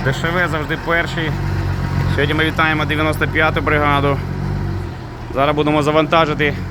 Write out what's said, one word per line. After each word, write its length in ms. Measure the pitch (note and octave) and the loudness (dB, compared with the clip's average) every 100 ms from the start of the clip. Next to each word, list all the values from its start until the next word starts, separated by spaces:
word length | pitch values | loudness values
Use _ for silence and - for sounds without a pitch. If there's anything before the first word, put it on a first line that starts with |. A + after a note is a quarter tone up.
Д 80 | C3 | -2
Ш 180 | C3 E3 | -2 -2
В 180 | F3+ F3 | 0 0
завжди 300 | D#3 C#3+ D#3 D#3+ | -2 -2 -4 0
перший. 440 | E3+ E3 E3+ D#3 - - - - - - - - | 0 0 -2 -2 -2 -2 -2 -2 -2 -2 0 0
Сьогодні 200 | - C#3+ | 0 0
ми 100 | D#3 | 2
вітаємо 400 | D#3+ D#3 D#3+ D#3 | 0 2 2 2
дев'яносто 440 | D3+ D3+ D#3 D3+ D3+ | 0 0 0 0 0
п'яту 320 | D3+ D#3 D#3 | 2 2 2
бригаду. 580 | D3 D3 D3 C#3+ C#3 C#3 - - - - - - - - - - - | 0 2 2 2 2 0 -2 -4 -4 -2 -4 -4 -6 -10 -12 -12 -6
Зараз 220 | B2 C#3 D3 | 0 2 2
будемо 260 | D3+ D3+ | 2 2
завантажити 720 | D3 D3+ D3+ E3 D#3 C#3+ D3 C3+ - | 4 2 4 4 2 2 0 0 -6